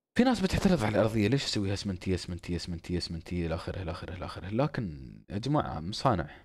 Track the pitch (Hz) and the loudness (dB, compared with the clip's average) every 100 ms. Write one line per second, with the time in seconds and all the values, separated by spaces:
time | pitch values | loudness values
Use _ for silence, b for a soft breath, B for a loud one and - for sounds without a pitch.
0 | _ - 262 208 185 - 196 170 110 107 | _ 4 4 4 2 4 4 4 4 4
1 | 110 110 104 139 - 110 98 98 101 90 | 4 4 4 4 2 0 0 -2 -4 -4
2 | 98 90 - 87 - 87 - 85 - 87 | 0 -2 -2 -8 -4 -4 -4 -6 -4 -2
3 | - 82 - 87 82 82 - 92 80 80 | -2 -6 -4 -2 -2 -2 -4 -6 -6 -6
4 | - 90 85 - 90 110 147 - 98 71 | -8 -8 -8 -8 -4 0 0 0 -4 -6
5 | 62 52 - 101 131 151 - 80 85 - | -12 -16 -8 -4 0 0 0 -4 -6 0
6 | 131 92 - - | 2 2 0 -10